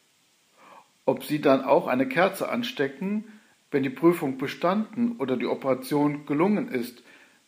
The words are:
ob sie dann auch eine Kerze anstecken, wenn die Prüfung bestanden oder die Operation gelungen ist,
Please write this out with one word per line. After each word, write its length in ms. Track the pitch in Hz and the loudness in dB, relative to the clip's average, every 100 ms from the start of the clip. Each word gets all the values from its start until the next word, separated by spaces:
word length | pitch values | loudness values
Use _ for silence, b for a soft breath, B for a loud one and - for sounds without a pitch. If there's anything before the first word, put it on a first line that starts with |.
| _ _ _ _ _ B B B B _ - | _ _ _ _ _ B B B B _ -2
ob 180 | 127 | -2
sie 160 | - 147 | -2 0
dann 240 | 147 135 | 4 4
auch 240 | 127 139 - | 4 2 2
eine 220 | 127 131 | -2 0
Kerze 400 | 165 190 185 139 | 2 2 0 -4
anstecken, 760 | 120 120 - 135 - 185 208 214 B B B _ | -4 -4 -4 -4 -4 -4 -4 -6 B B B _
wenn 140 | 143 | -2
die 60 | 139 | -2
Prüfung 480 | 135 165 170 143 131 | 2 2 2 -2 -4
bestanden 800 | - - 170 202 214 - 117 117 | -6 -2 0 0 -2 0 -2 0
oder 200 | 131 123 | -2 -2
die 80 | 117 | -2
Operation 800 | - 135 127 - 147 147 147 - | -2 -2 -2 0 2 2 0 -2
gelungen 420 | 147 185 208 131 | 2 2 2 0
ist, 360 | 127 117 - - b b b | -4 -6 -10 -20 b b b